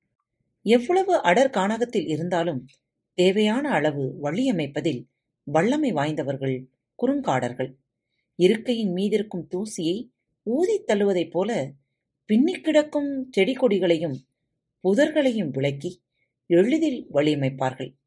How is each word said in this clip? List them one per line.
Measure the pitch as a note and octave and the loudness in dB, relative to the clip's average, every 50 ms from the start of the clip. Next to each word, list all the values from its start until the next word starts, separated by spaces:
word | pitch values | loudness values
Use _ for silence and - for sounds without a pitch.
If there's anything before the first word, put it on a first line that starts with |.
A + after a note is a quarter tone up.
| _ _ _ _ _ _ _ _ _ _ _ _ - | _ _ _ _ _ _ _ _ _ _ _ _ 0
எவ்வளவு | G3 A3+ B3 A#3+ - F4+ F#4 F#4+ G4 F4+ D#4 - | 4 4 4 4 2 2 2 2 2 2 2 2
அடர் | F3 F3 G#3+ C#4 C4 | 4 4 4 4 2
கானகத்தில் | - G3+ F#3 G3+ A3 A3 A#3+ A#3+ B3 G#3+ E3 - | 2 0 -2 0 -2 -2 -4 -2 -2 -2 -2 -2
இருந்தாலும் | D#3 D3 E3 F3+ F#3 E3+ E3 F3 D#3 B2 - - _ _ _ _ _ _ _ _ _ | -4 -4 -4 -2 -2 -2 -2 -2 -4 -6 -8 -12 _ _ _ _ _ _ _ _ _
தேவையான | - F3+ F#3+ F#3+ G#3+ G#3+ G#3+ G#3+ B3+ D4 D4 | 0 2 2 2 2 2 2 0 0 -2 0
அளவு | A3 D#3 C#3+ D3+ C#3+ C#3+ C3+ C3 C3+ - C#3+ | 0 0 0 0 0 -2 -4 -6 -6 -6 -6
வழியமைப்பதில் | C#3+ D#3 G3+ C4 C4+ A3 E3 D3+ C#3 - D3+ C#3+ E3 - B2 - _ _ _ _ _ _ _ - | -4 -2 -2 0 0 0 -2 -2 -4 -4 -4 -4 -4 -4 -4 -8 _ _ _ _ _ _ _ -8
வல்லமை | - C#3+ D#3 F3 A3 C#4 D4+ D#4 B3+ F3+ | -2 0 2 2 2 2 0 0 0 0
வாய்ந்தவர்கள் | D3 C#3 D3+ D#3 C#3+ C#3+ C3 C3+ C3+ C3+ C3+ C3 B2+ C3 - _ _ _ _ _ - A#3+ | 0 -2 -2 -2 -4 -4 -4 -4 -4 -2 -4 -4 -4 -6 -12 _ _ _ _ _ -4 -2
குறுங்காடர்கள். | B3+ C#4+ C#4+ B3+ - C#3+ B2+ A#2+ A#2+ B2 - C3 B2+ - _ _ _ _ _ _ _ _ _ _ _ _ | -2 -2 -2 -2 -2 -2 0 -2 -2 -4 -6 -8 -8 -8 _ _ _ _ _ _ _ _ _ _ _ _
இருக்கையின் | - F3 F#3 A3 A3 A3 - A#3+ A3+ A3 F#3+ F3 | 2 4 4 4 2 -2 -4 -4 -2 -2 -2 -2
மீதிருக்கும் | F3+ G3 G#3 G3+ G#3+ G3+ - - F3 D3+ - | -2 -2 -2 -2 -2 -4 -4 -8 -10 -10 -8
தூசியை | - F3+ G#3+ G#3+ - - E3 D#3+ F3+ A3 - - _ _ _ _ _ _ - | -8 -8 -8 -8 -8 -6 -4 -4 -4 -4 -8 -12 _ _ _ _ _ _ -8
ஊதித் | G3+ A#3 C#4+ F4+ A4 A4 G4 - - | -4 -2 0 0 0 0 -2 -2 -2
தள்ளுவதைப் | A3 G3+ G#3 G3+ G3 F3+ E3 C#3+ | 0 2 2 2 2 0 -2 -2
போல | - E3 F#3+ G#3+ A#3+ F3+ C3+ C#3 - _ _ _ _ _ _ _ _ _ _ | -2 -2 -2 -2 -2 -4 -6 -6 -10 _ _ _ _ _ _ _ _ _ _
பின்னிக் | - G#3+ A3+ C#4 F4 F#4 - - | 0 2 2 4 2 0 -2 -2
கிடக்கும் | D#4+ D4+ D4+ D4+ - - D4 C#4+ C#4+ C#4 C4+ C4 - - | 2 4 4 2 2 0 -4 -2 -2 -4 -6 -8 -2 2
செடி | G#3 F#3+ A3 C4+ | 2 2 2 2
கொடிகளையும் | - C4 A#3+ G3+ F#3+ F3+ F3 E3+ D#3 E3 D#3+ C3+ C3 - _ _ _ _ _ _ _ _ _ _ _ - F#3 | 2 2 2 2 4 2 2 2 2 0 -4 -6 -8 -12 _ _ _ _ _ _ _ _ _ _ _ 0 2
புதர்களையும் | G3+ A3+ D4 D#4 D4+ D#4 C#4 C4 A3+ A3 F#3 D3 | 4 4 4 2 2 2 2 2 0 0 -2 -4
விலக்கி | C3 C3+ C3+ C#3 C#3 C#3+ - F3+ F#3 - _ _ _ _ _ _ _ _ _ | -2 -2 -2 -2 -2 -4 -8 -10 -10 -12 _ _ _ _ _ _ _ _ _
எளிதில் | - F3 E3+ F#3+ A#3 C#4+ D#4+ D#4+ D4+ B3+ - - - C#3+ | 2 4 4 4 4 2 2 0 0 -2 -4 -6 -4 0
வழியமைப்பார்கள். | C#3+ D3 D3+ D3+ C#3+ C3+ C3 C3+ C3 C3+ C3 B2+ - C3+ - - _ _ | 0 2 2 2 0 0 -2 -2 -2 -4 -4 -4 -6 -10 -12 -14 _ _